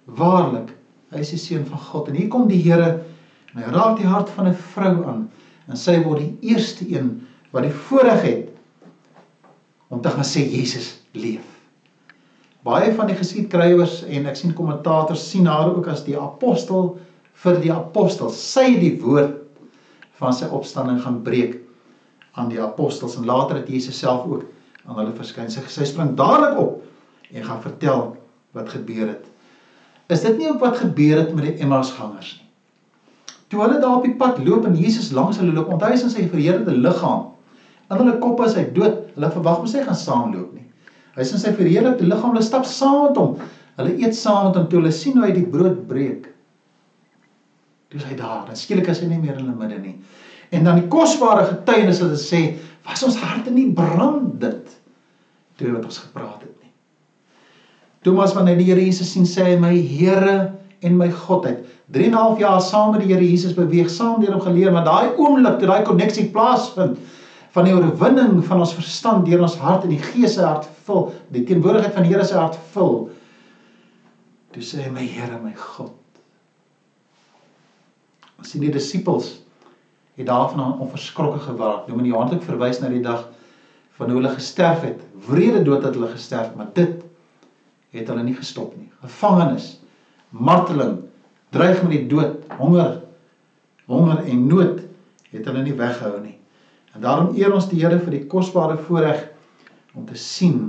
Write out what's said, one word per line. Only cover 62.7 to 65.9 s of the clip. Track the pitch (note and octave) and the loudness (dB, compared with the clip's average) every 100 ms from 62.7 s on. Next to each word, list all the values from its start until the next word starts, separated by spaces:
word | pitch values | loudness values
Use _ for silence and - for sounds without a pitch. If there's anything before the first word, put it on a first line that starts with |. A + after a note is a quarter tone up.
| G#3+ G#3+ | 2 4
met | G#3 | 2
die | F#3+ | 2
Here | F3+ | 4
Jesus | F3 F3 F3+ | 4 4 2
beweeg, | F3+ D#3+ F3 E3+ | 0 2 4 2
saam | - A3+ A3+ | 0 -2 2
deur | G3 | 0
hom | F#3 | 0
geleer, | F3+ F3 F#3+ | 2 4 4
maar | E3+ D#3 | 4 4
daai | E3+ - - | 2 2 4
oomblik | D4 C4 A#3 - | 4 6 4 4
toe | F#3 | 2
daai | G3+ | 2
koneksie | G#3 | 4